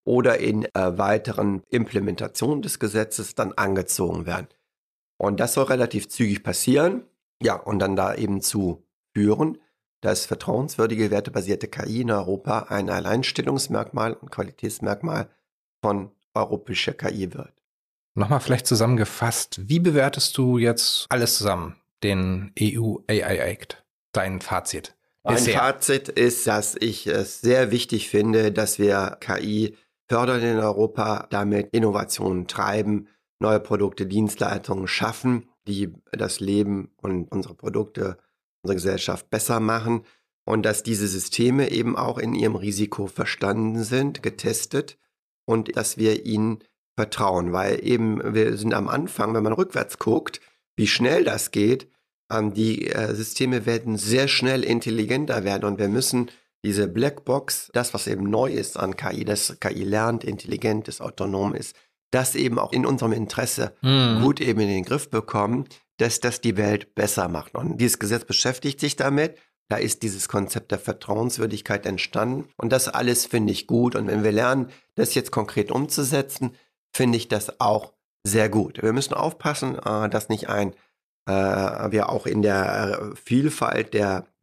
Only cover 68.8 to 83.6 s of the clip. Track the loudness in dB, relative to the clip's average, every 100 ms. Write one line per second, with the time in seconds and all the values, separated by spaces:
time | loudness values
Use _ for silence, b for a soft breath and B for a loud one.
68.8 | -4 0 0 2 0 -4 b _ -6 -2
69.8 | -2 -2 -6 -6 -2 -2 -2 -4 -6 -6
70.8 | -4 -6 -4 -2 -2 -2 -4 -4 -4 -4
71.8 | -2 -4 -4 -2 -2 -2 -8 -6 0 0
72.8 | 0 0 2 0 0 0 0 0 0 2
73.8 | 2 0 -2 2 2 4 2 2 -2 B
74.8 | B -2 0 0 -2 -2 -2 -2 0 -2
75.8 | -2 -2 0 0 -2 -4 -6 b b _
76.8 | _ 0 2 2 0 -2 -2 -2 2 2
77.8 | -2 _ _ _ 0 2 4 2 0 0
78.8 | 0 2 0 -2 -2 -2 -4 -2 -4 -4
79.8 | -2 0 0 -2 -2 -4 -2 -2 -2 b
80.8 | b _ _ _ -2 2 2 2 0 -2
81.8 | 0 0 0 0 0 2 2 2 0 0
82.8 | -2 -4 -6 -10 0 2 2 0